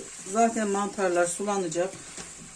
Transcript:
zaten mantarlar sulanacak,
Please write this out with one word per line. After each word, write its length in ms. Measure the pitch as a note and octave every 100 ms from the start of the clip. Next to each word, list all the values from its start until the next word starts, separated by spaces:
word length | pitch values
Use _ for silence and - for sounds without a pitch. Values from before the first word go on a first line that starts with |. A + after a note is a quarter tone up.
| - - F#3
zaten 360 | G3+ A3+ A3+ G#3
mantarlar 580 | G3 G3+ - F#3+ F3 F3
sulanacak, 680 | - G3+ G3+ F3+ E3 F#3 - - - - - -